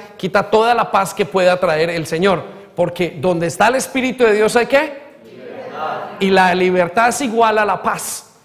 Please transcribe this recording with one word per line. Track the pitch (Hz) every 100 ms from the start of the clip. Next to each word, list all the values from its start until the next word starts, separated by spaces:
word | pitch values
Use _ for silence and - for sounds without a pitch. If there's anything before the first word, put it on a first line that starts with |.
| - -
quita | 185 202 -
toda | 220 233
la | 233 202
paz | 196 190
que | - 202
pueda | 190 180 180
traer | 180 156 170
el | 170 156
Señor. | 165 196 170 - - - -
Porque | 175 175 165 165
donde | 185 170 170
está | - 214
el | 262
Espíritu | - 269 254 254
de | 226
Dios, | 208 214 233
¿hay | 226
qué? | 277 311 - - -
Libertad. | - - - - - - - - - -
Y | 190
la | 190 185 180
libertad | 185 180 170 226 240
es | 233
igual | 269 226 220 214
a | 202
la | 180
paz. | 226 180 - - - _